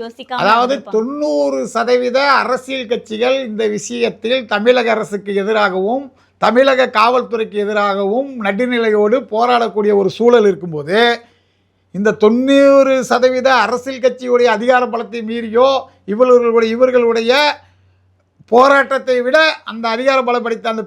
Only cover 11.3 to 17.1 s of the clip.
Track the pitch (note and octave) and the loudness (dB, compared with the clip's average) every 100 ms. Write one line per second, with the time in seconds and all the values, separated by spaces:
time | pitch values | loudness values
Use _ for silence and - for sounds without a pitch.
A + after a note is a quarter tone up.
11.3 | _ _ _ _ _ _ F3+ G#3 - G#3+ | _ _ _ _ _ _ -4 -2 2 2
12.3 | A#3+ C4 C#4 C#4 C#4 C4+ C4 A#3+ B3 B3+ | 2 2 4 6 4 4 0 0 0 0
13.3 | B3+ C4 B3 G#3 B3 C4+ C4 B3+ B3+ B3 | 0 2 2 2 -4 -8 -2 -2 -2 -2
14.3 | A#3+ A#3+ G#3 A#3+ B3+ A#3+ A3+ G3+ A#3 A3 | 0 2 0 2 2 0 -4 -8 -10 -8
15.3 | A#3 A#3 A3 C4+ C4+ - _ - G#3+ B3+ | -8 -4 0 2 0 -6 _ -8 0 4
16.3 | B3 A#3 A3+ A3+ A3+ B3+ B3 A#3 | 4 4 0 0 0 2 2 2